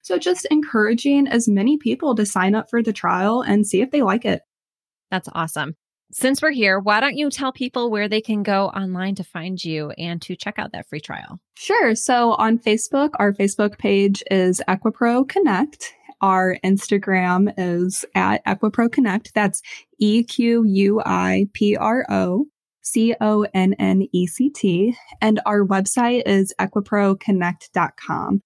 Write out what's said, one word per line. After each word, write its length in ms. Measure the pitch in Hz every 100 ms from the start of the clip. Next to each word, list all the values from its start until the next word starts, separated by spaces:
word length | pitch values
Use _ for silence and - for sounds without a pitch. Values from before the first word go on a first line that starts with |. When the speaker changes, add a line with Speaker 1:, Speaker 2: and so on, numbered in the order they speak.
Speaker 1:
So 160 | - 370
just 260 | 359 359 -
encouraging 720 | 302 294 220 208 233 285 285 269
as 220 | 240 233
many 300 | 196 226 302
people 360 | 233 254 302
to 100 | 220
sign 300 | 208 190 185
up 160 | 214 -
for 100 | 233
the 120 | 226
trial 500 | 208 175 180 196 240
and 240 | - 202 202
see 140 | 180
if 100 | 262
they 120 | 294
like 220 | 214 214
it. 180 | - 175 _ _ _ _ _ _ _
Speaker 2:
That's 180 | 185 -
awesome. 420 | - 160 - 147 160 _ _ _
Since 300 | - 254 277
we're 120 | 311
here, 280 | 277 202 190
why 200 | 202 208
don't 180 | 277 269
you 100 | 294
tell 240 | - 269
people 380 | - 254 247 240
where 180 | 214 208
they 140 | 214
can 200 | 220 208
go 260 | 202 196 196
online 460 | - 190 180 190 196
to 80 |
find 380 | 180 160 170 185
you 280 | 165 156 147 -
and 240 | 170 170
to 140 | - 180
check 220 | 202 208
out 140 | -
that 160 | - -
free 120 | 151
trial? 360 | - - - 185 _
Speaker 1:
Sure. 400 | - - 480 277
So 380 | 220 - 247 240
on 260 | - 220 226
Facebook, 520 | 226 220 - 277 294 -
our 160 | 202
Facebook 420 | 196 196 - 208 208
page 460 | 202 196 196 196 -
is 320 | 190 185 185 -
EquiPro 640 | 190 220 - 233 247 262
Connect. 640 | 392 330 190 294 - - _ - -
Our 340 | 190 185 185 180
Instagram 880 | 185 196 - 202 196 185 180 180 208 -
is 480 | 180 175 185 - -
at 280 | 190 185 214 -
Equipro 440 | 196 214 226 233
Connect. 440 | 262 233 190 -
That's 260 | - 202 - - - _ _
E 260 | 208 220
Q 400 | 233 - 233 233
U 380 | 220 196 196 214
I 420 | - 185 185 185 202
P 240 | - 208 208
R 300 | 214 247 -
O 380 | 196 185 185 294 _ _ _
C 340 | - - 226 -
O 260 | 214 214 208
N 220 | 190 190 202
N 280 | 190 190 196
E 160 | 180 180
C 220 | - 269
T. 480 | - 196 175 214 233 - -
And 200 | 214 214
our 180 | 214 208
website 600 | 196 196 196 - 240 247
is 300 | - 196 190 -
equiproconnect 1120 | 196 214 202 208 202 196 - 190 175 170 -
dot 240 | 185 170 -
com. 420 | - - - 196